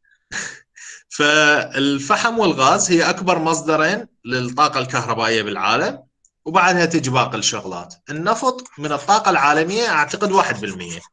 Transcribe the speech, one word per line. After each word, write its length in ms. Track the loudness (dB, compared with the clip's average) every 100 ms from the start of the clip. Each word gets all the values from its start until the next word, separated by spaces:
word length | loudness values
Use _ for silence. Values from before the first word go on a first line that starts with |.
| _ _ _
<laughs> 840 | -10 -10 -14 _ -20 -20 -20 _ 0
فالفحم 1200 | 2 4 4 4 0 -2 0 0 0 0 0 0
والغاز 540 | 0 4 4 4 2
هي 180 | 2 2
أكبر 280 | 0 0 0
مصدرين 680 | 0 -2 0 2 2 -2 -6 _
للطاقة 560 | -6 -4 -2 0 0 0
الكهربائية 600 | -4 -4 -2 0 0 0
بالعالم، 600 | -2 -2 0 0 0 -6 -14 _ _ _
وبعدها 400 | -2 2 4 4
تجي 260 | 2 0 0
باقي 280 | 0 0 -2
الشغلات. 560 | -4 -4 -8 -12 -14 -16 -12
النفط 540 | -4 -2 -2 -2 -4 -10 -10
من 140 | -6
الطاقة 380 | -2 2 2 2
العالمية 580 | 2 4 2 0 0 0
أعتقد 440 | 0 -2 -2 0
واحد 280 | 2 0 -2
بالمية. 400 | -8 -8 -12 -14 -18